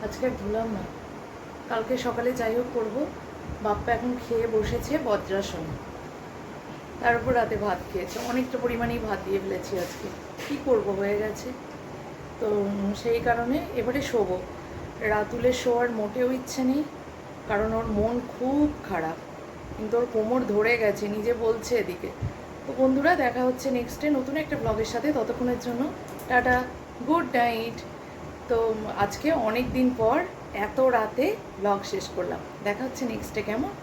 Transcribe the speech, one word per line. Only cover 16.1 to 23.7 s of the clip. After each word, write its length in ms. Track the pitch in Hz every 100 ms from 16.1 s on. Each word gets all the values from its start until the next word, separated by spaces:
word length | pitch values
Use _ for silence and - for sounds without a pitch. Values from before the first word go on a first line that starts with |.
| 254 247
ইচ্ছে 320 | 262 254 -
নেই, 180 | 254 277 302 - - - - - -
কারণ 240 | 208 220
ওর 140 | 226 226
মন 340 | 208 220 240 247 -
খুব 320 | 254 285 294 - -
খারাপ, 280 | 185 160 165 - - - - - -
কিন্তু 200 | 214 233
ওর 80 | 240
কোমর 280 | 220 214 247 226
ধরে 300 | 208 214 240
গেছে, 300 | 214 196 208
নিজে 260 | 214 214
বলছে 420 | 233 226 226 - 240
এদিকে। 320 | 190 180 - - - - - - -
তো 60 | 254
বন্ধুরা, 380 | 262 262 294 359
দেখা 280 | 254 233
হচ্ছে 260 | 254 254 269